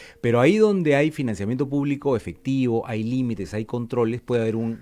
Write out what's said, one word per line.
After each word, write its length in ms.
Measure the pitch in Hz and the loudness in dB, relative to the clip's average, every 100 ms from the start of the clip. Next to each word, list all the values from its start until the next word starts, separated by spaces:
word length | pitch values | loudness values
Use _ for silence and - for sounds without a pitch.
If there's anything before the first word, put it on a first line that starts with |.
| - - | -20 -4
Pero 180 | 117 117 | 0 4
ahí 160 | 139 214 | 6 6
donde 400 | 214 196 151 139 | 4 4 2 4
hay 160 | 156 | 2
financiamiento 560 | 156 127 101 101 127 135 | 0 -4 -4 -4 -4 -2
público 480 | 143 143 139 139 117 | -2 -2 -2 0 -2
efectivo, 720 | - 82 131 135 127 113 127 | -4 -8 -2 0 2 0 -2
hay 160 | 110 | -4
límites, 500 | 110 127 123 107 87 | -4 -2 -2 -4 -6
hay 120 | 107 110 | -8 -6
controles, 560 | 120 117 120 113 120 | -6 -4 0 0 -2
puede 220 | - 120 | -2 0
haber 120 | 113 113 | 0 -2
un, 240 | 113 113 | -4 -6